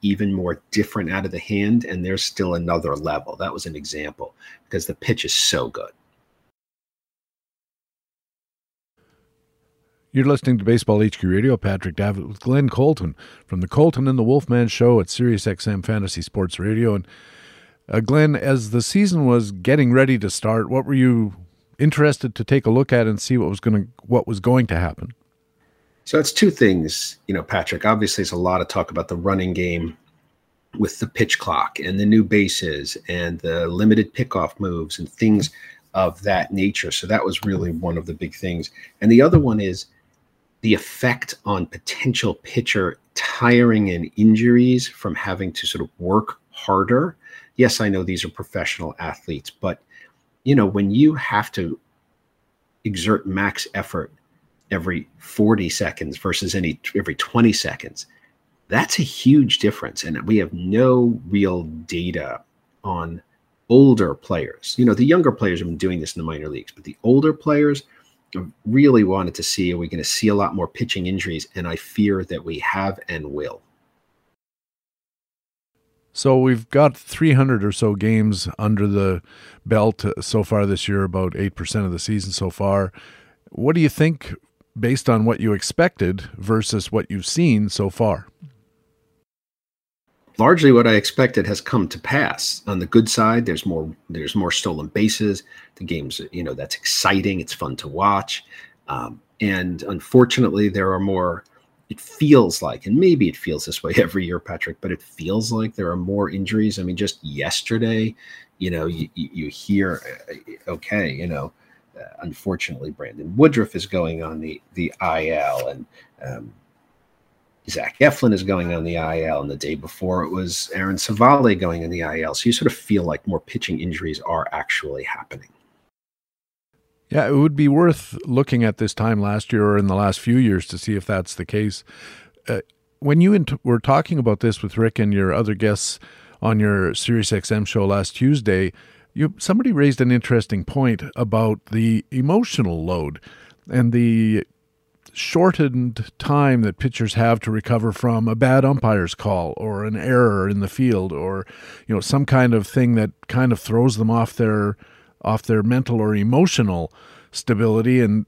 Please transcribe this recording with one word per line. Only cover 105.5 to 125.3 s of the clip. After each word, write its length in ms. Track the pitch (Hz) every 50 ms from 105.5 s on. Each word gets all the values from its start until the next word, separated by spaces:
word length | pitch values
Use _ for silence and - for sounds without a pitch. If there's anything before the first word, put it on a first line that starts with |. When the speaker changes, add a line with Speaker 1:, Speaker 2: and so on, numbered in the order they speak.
Speaker 1:
like 240 | 117 110 110 110 -
there 160 | - 95 85
are 60 | 87
more 320 | 90 87 98 98 101 101 76
injuries. 500 | 82 98 95 87 107 110 107 107 92 98
I 40 | 90
mean, 120 | 90 90
just 260 | - 101 95 - - -
yesterday, 920 | 76 71 69 69 - - - - - 113 113 120 113 110 110 110 110 - - - - - - - _ _
you 140 | - 92 90
know, 140 | 87 80 80
you, 240 | 85 82 80 78 - _
you, 140 | 87 78 - -
you 160 | 87 76 71
hear, 520 | - - - - 101 98 98 92 80 73 - - 62 - - -
uh, 400 | 82 - - - - - _ -
okay, 400 | 85 80 - - 104 104 92 76
you 160 | 65 69 90
know, 240 | 85 80 69 69 - - _ _ _ _ _ _ _ _ -
uh, 60 | - 50 - -
unfortunately, 680 | - 170 143 - - - 90 - - - - 64 69 76
Brandon 460 | - - 71 58 57 - 76 80 92
Woodruff 400 | 117 151 156 - 117 101 - -
is 100 | 87 -
going 380 | - 95 90 85 82 82 80 80
on 160 | 80 80 78
the, 220 | 80 80 78 - - _ _
the 200 | 92 85 78 - -
I 300 | 95 85 80 82 78 80
L, 360 | 80 76 71 67 65 65 62
and, 180 | 64 69 64 - - _ - _ _ _ _ -
um, 280 | 65 62 58 58 57 53 _ _ _ _ _ _ _ _ _ _ _ _ _ _ _ _ _ _ _ _ _ _ -
Zach 260 | - - - - - -
Eflin 340 | 135 147 135 - 131 117 104
is 80 | 92
going 320 | 95 98 98 90 87 85 85
on 100 | 82 82
the 140 | 85 85
I 260 | 82 80 80 80 82 80
L, 180 | 80 78 73
and 100 | 71 71
the 40 | 69
day 200 | 69 71 73 80
before 480 | 71 80 82 - - 92 92 90 90 80
it 60 | 78
was 420 | 92 92 92 87 80 - - - -
Aaron 220 | 95 95 95 95
Civale 640 | 90 - - 107 104 120 131 143 143 127 113 98 90
going 240 | 92 87 85 85 82
on 80 | 82
the 100 | 87 85
I 200 | 82 76 78 80
L. 120 | 78 78 73
So 140 | - -
you 60 | 120 117
sort 180 | - 156 139
of 60 | -
feel 260 | - - - 107 98 87
like 240 | 82 76 - -
more 120 | 101 90 78
pitching 400 | - - - - - - 85 -
injuries 400 | 87 90 78 78 82 80 76 -
are 260 | - - 82 80 78 -
actually 520 | 78 76 76 - - - - 73 69 67 65
happening. 460 | - - 65 - -